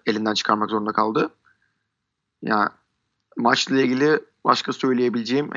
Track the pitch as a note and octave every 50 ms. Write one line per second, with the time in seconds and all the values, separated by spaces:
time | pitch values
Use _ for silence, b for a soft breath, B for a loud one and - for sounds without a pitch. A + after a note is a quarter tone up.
0 | - B2 G#2+ G#2+ A2 G#2+ G#2 F#2+ - - G#2+ G#2+ G#2+ G2+ A2 G#2+ G#2 G#2+ G#2+ -
1 | G#2+ G#2+ A2 D3 - D#4+ _ _ _ _ _ _ _ _ _ _ _ _ _ _
2 | _ _ _ _ _ _ _ - - - A2 G#2 G2+ - - _ _ _ _ _
3 | _ _ _ _ _ _ - - A#2+ A#2+ C3 - - - C3 C3+ C3+ B2+ B2+ B2+
4 | C#3+ D3+ D#3 D3+ - _ _ _ - D#3 - - - - B2+ - - C3 B2+ A#2+
5 | B2 B2 A2 A#2+ A2 A2 B2+ C#3 D3 - -